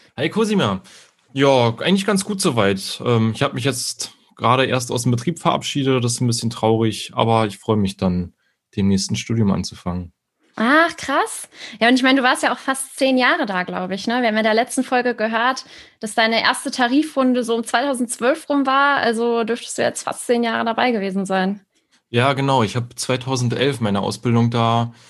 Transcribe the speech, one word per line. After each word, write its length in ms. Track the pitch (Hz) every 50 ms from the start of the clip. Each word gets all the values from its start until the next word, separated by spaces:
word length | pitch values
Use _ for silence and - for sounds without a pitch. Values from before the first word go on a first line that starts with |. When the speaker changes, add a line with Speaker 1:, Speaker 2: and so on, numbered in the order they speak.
| _ _ -
Speaker 1:
Hi 120 | - 143 160
Cosima. 540 | - 202 226 208 214 190 143 107 95 95 - - - - - _ _ _ _ _
Ja, 440 | - 135 139 139 135 127 120 117 110 -
eigentlich 260 | - 170 190 202 196
ganz 200 | - 208 190 190
gut 160 | - 208 190
soweit. 600 | - 180 131 117 101 98 - 190 - - - - 123
Ähm, 240 | 123 120 113 110 113
ich 120 | 110 - 139
hab 100 | 139 -
mich 80 | 127
jetzt 480 | 120 139 120 120 - - - - - - - _ _ _ _
gerade 300 | - 113 113 123 131 131
erst 260 | - 123 127 123 -
aus 140 | - 120 120
dem 80 | 127
Betrieb 260 | 123 120 - 175 160 -
verabschiedet, 640 | - 170 - - 127 - - 147 135 135 131 127
das 120 | 120 120 120
ist 60 | -
ein 60 | 127
bisschen 240 | 120 113 - - 113
traurig, 640 | - - - 110 113 110 113 110 101 - - - -
aber 320 | 123 117 113 113 113 110
ich 120 | 104 98 -
freue 180 | - - 110
mich 200 | 107 101 95 98
dann, 380 | - 98 92 90 90 87 85 _ _ _ _ _ _ _ _ -
demnächst 380 | 110 98 98 98 95 95 -
ein 40 | 117
Studium 360 | 113 - - 117 113 110 98
anzufangen. 600 | 92 87 87 - - - - 90 87 90 90 85 _ _ _ _ _ _ _ _ - -
Speaker 2:
Ach, 320 | 214 240 285 320 330 330 330
krass. 520 | - - - 277 311 427 453 - - - - _ - - - - 208
Ja, 80 | 226 233
und 60 | 254
ich 80 | 254
meine, 160 | 254 262 262 269
du 60 | 240
warst 180 | 254 294 -
ja 100 | - -
auch 60 | 240 -
fast 400 | - - 262 - - - - -
zehn 180 | 277 269 262
Jahre 300 | 254 247 262 320 339 285
da, 160 | 208 190 180
glaub 300 | 180 185 180 180 185 180
ich, 140 | 190 196 -
ne? 140 | 233 233 254
Wir 80 | 247 226
haben 80 | 214
in 60 | 220
der 100 | 220 220
letzten 300 | 214 220 247 254 - -
Folge 320 | 254 - 262 247 240 247 233
gehört, 500 | 220 214 226 226 220 233 254 262 - - - - - - - _ -
dass 140 | - 214 -
deine 280 | - 220 226 226 220
erste 280 | - - 262 - - 285
Tarifrunde 720 | - - 247 240 254 294 311 311 - 269 262 254 247 247 240
so 100 | 214 233
um 100 | 226 233
zweitausendzwölf 840 | - - 233 269 285 269 240 247 226 - - 220 247 311 330 - -
rum 160 | 294 285 269
war, 320 | 262 262 277 277 285 277 269
also 460 | - 226 226 220 233 240 233 233 226
dürftest 340 | 220 233 240 - - - -
du 40 |
jetzt 200 | - 120 - -
fast 240 | - - - - -
zehn 160 | - 247 233
Jahre 240 | 233 226 226 233 233
dabei 240 | 226 226 226 240 254
gewesen 340 | 233 214 196 196 185 196 190
sein. 360 | 185 190 190 185 190 202 202 _ _ _ _ _ _ _ _ _ -
Speaker 1:
Ja, 240 | - 117 127 139 139
genau. 280 | 131 139 139 135 131
Ich 140 | 113 98 -
hab 220 | 123 120 - - -
zweitausendelf 840 | - - 127 123 120 127 135 127 123 117 113 - 123 143 139 113
meine 200 | 117 104 98 98
Ausbildung 500 | 95 98 101 - - 127 117 117 117 117
da 420 | 120 120 117 113 117 117 117 117 117 - -